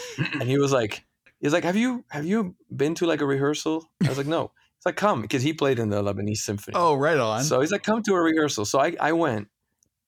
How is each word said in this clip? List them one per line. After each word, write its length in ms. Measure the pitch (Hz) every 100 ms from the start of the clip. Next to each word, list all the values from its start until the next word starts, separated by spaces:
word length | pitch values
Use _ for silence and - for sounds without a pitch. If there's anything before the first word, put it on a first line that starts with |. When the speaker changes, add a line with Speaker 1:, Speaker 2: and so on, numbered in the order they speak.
| - -
Speaker 1:
<laughs> 220 | - 139
Speaker 2:
And 40 |
he 140 | 123 139
was 140 | 139
like, 320 | 135 104 - - _ _ _
he 60 | 147
was 60 |
like, 100 | 170 156
"Have 100 | 202
you, 300 | 254 247 -
have 140 | 147 160
you 300 | 220 180 - _
been 220 | 127 143 165
to, 100 | 170
like, 140 | 151
a 60 | 143
rehearsal?" 640 | 135 143 147 156 160 - - 143
I 20 |
was 80 | 135
like, 100 | 139
"No." 240 | 160 - _ _ _
He's 80 | 180
like, 100 | 175
"Come," 320 | 202 147 -
'cause 140 | 135
he 100 | 143
played 280 | 156 139 120
in 100 | 107
the 120 | 104
Lebanese 360 | 101 101 104 107
symphony. 380 | - 101 - -
Speaker 3:
Oh, 160 | 165 139
right 220 | 151 151
on. 260 | 113 110
Speaker 2:
So 160 | 139 123
he's 120 | 156
like, 100 | 202
"Come 180 | - 226
to 100 | 208
a 80 | 185
rehearsal." 420 | 165 160 147 - 104
So 140 | 139
I, 160 | 160 -
I 120 | 147
went, 360 | 165 160 107 101 _ _ _ _ _